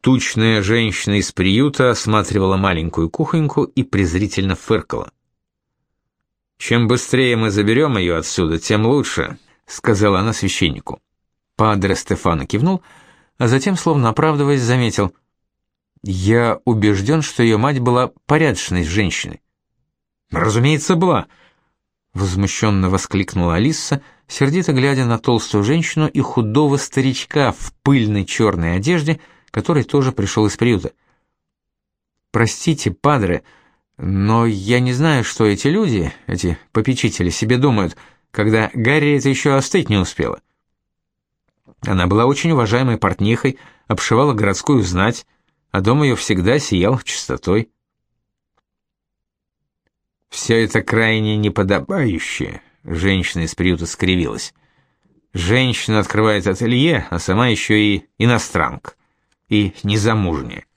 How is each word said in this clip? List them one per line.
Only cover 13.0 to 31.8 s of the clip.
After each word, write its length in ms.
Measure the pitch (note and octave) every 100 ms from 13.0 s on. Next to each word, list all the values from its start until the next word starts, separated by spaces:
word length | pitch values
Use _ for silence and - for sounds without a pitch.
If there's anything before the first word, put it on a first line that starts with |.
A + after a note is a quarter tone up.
| _ _ _ _
а 100 | B2
затем, 280 | C3 E3 F#3
словно 320 | - D3+ A#2
оправдываясь, 540 | A2+ D#3 D3 C#3+ C#3
заметил: 520 | A#2 B2+ A#2+ - G2+ - _ _ _ _ _ _ _ _
«Я 580 | - F#2 F#2+ A#2 A#2 G#2+
убежден, 580 | - A2 G#2 G2 G2+ D#3+
что 200 | D3 -
ее 160 | A#2 A2
мать 200 | B2+ C#3
была 340 | A#2+ B2 B2 _ _
порядочной 580 | D3+ D#3+ G#2+ - F2+
женщиной». 580 | D#2 F#2 G2 - - D#2+ _ _ _ _ _ _ _ _ _
«Разумеется, 680 | - C#3 G#2+ B2+ D3+ - F3
была», 300 | F3+ C3+ F2 _ _ _ _ _ _ _ _
возмущенно 720 | - F#2+ F2+ G2 - A2 G2 F#2
воскликнула 680 | F#2 - G2 G2 F#2 F2 E2+
Алиса, 460 | A#2+ D#3 - C#3 - _ _
сердито 460 | - C#3 E3 F3
глядя 320 | C3+ C#3 C3+
на 140 | B2 A#2
толстую 440 | - A#2+ - G#2
женщину 460 | G2+ D#3+ D#3+ - D#3
и 120 | -
худого 580 | B2+ - A2 A#2 D3+ C#3+
старичка 720 | - - C3+ B2 - D3+ C3
в 200 | - - _
пыльной 420 | - C#3 A2 G#2
черной 520 | F#2 - A2 F2 E2 F2+
одежде — 440 | A2 F3 D3 D#3+ - _ _
который 340 | - - D#3+
тоже 280 | A2+ C#3+ C3
пришел 340 | - G2 - G#2+
из 100 | -
приюта. 360 | A#2+ G#2+ E2+ _ _ _ _ _ _ _ _ _